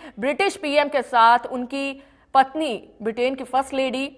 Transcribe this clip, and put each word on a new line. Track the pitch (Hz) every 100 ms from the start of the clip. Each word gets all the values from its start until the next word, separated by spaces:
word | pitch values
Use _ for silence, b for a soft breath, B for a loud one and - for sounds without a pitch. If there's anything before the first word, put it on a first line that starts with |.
| 302 226
ब्रिटिश | 247 294 392 -
पीएम | 302 294 294
के | 294
साथ | - 247 226 240 254
उनकी | 254 247 277 277 269 b b b 269
पत्नी | 262 311 311 214 - -
ब्रिटेन | 220 226 247 269
की | 262
फर्स्ट | 262 269
लेडी | 269 262 247 269